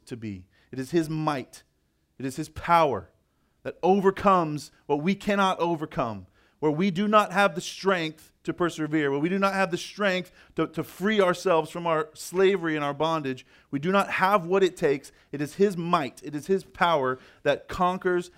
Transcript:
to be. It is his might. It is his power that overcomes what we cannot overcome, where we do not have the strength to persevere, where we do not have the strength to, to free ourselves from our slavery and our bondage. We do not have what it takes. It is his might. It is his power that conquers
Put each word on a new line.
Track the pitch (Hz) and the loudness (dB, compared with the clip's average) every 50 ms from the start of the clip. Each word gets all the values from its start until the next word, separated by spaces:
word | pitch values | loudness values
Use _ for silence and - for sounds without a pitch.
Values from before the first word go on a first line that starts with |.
| _ | _
to | - 131 | -14 -14
be. | 117 113 110 101 92 90 _ _ _ _ - | -10 -10 -10 -10 -10 -14 _ _ _ _ -14
It | - 131 | -10 -10
is | 131 123 | -8 -2
his | 165 170 160 151 | 0 0 0 0
might. | 156 156 156 156 147 131 120 - - - _ _ _ _ _ _ _ _ _ _ _ | -2 -4 -2 -2 -4 -4 -8 -12 -18 -20 _ _ _ _ _ _ _ _ _ _ _
It | - 123 | -10 -8
is | 135 131 | -8 -6
his | - 156 - | -8 -10 -10
power | - - - - 175 170 165 147 117 95 - - _ _ _ _ _ _ _ _ _ _ - | -12 -10 -2 2 4 4 4 2 0 -4 -8 -12 _ _ _ _ _ _ _ _ _ _ -12
that | 131 - - | -12 -10 -2
overcomes | - 175 190 202 180 196 190 - - 208 190 180 165 156 151 143 - - _ _ _ | 2 2 4 4 4 2 2 4 4 4 4 4 2 0 -4 -8 -10 -12 _ _ _
what | - 143 143 | -2 -2 0
we | 147 190 196 | 2 0 -2
cannot | 196 - 214 202 202 196 190 180 - | 0 0 -2 0 2 2 2 2 0
overcome, | 165 170 170 147 156 151 - 165 135 117 107 98 90 _ _ _ _ _ _ - | 0 -2 -2 -4 -6 -8 -4 -4 -4 -4 -4 -8 -12 _ _ _ _ _ _ -2
where | - 156 | 0 0
we | 147 151 190 202 | 2 2 0 0
do | 160 170 208 | 0 0 0
not | 208 214 214 202 180 | 4 4 4 4 4
have | 175 196 202 196 160 | 2 2 2 2 0
the | 180 | -2
strength | - - - - - 190 196 175 160 156 151 - - - _ _ - | -10 -10 -10 -4 0 0 0 0 -2 -6 -8 -12 -20 -20 _ _ -8
to | - 156 | -8 -4
persevere, | - 175 165 160 165 156 151 156 160 147 139 | -2 -2 -2 -2 -4 -6 -2 0 0 0 0
where | 139 143 | 0 0
we | 147 | 0
do | 170 190 196 | 0 0 0
not | 196 196 196 | 0 0 0
have | 196 196 180 | 0 -2 -2
the | 165 | -2
strength | 175 - - - 196 208 196 185 185 180 - _ - - _ - | -6 -8 -8 -8 -2 -2 0 0 -2 -4 -8 _ -20 -20 _ -4
to, | - 160 | -2 -2
to | 160 - 170 - | -2 -2 -8 -8
free | - - - 180 208 220 208 | -8 -8 -4 -2 0 2 4
ourselves | 190 180 175 175 - 190 170 160 156 156 | 2 2 2 0 2 2 2 2 2 0
from | - 175 170 | -6 -6 -2
our | 170 160 156 156 - - | 0 0 0 -2 -4 -8
slavery | - - - 170 180 196 190 202 185 165 165 156 | -16 -14 -6 0 4 4 4 4 2 0 -2 -2
and | 151 147 | -2 -2
our | 143 143 | -4 -2
bondage. | 139 156 160 160 156 147 135 131 127 - _ _ _ _ - | -2 0 0 0 -2 -2 -4 -6 -8 -10 _ _ _ _ -8
We | - 139 | -6 -4
do | 143 180 | -2 2
not | 196 202 185 - | 2 2 2 2
have | - - 185 185 208 202 165 | 0 0 2 2 2 2 2
what | 170 190 196 190 | 2 2 2 2
it | 170 - | 2 0
takes. | - 175 147 143 139 - - _ _ _ - | 0 0 0 0 0 -4 -12 _ _ _ -12
It | - 143 | -8 -6
is | 147 139 - | -6 -4 0
his | - 196 208 185 | 2 2 2 2
might. | 170 170 170 180 170 143 127 - - - | -2 -2 0 0 0 0 -2 -10 -12 -14
It | 151 147 | -10 -10
is | 147 139 | -8 -2
his | - 196 190 - | 0 -2 -2 -2
power | - - - 185 170 165 147 131 127 131 127 - - - _ - | -6 -2 0 2 2 4 2 2 0 -2 -4 -8 -20 -14 _ 0
that | 143 135 - - | 0 0 0 -2
conquers | - - - 180 180 143 - - 185 180 180 175 - _ | -10 -4 0 0 0 0 0 -2 -2 -2 -2 -4 -6 _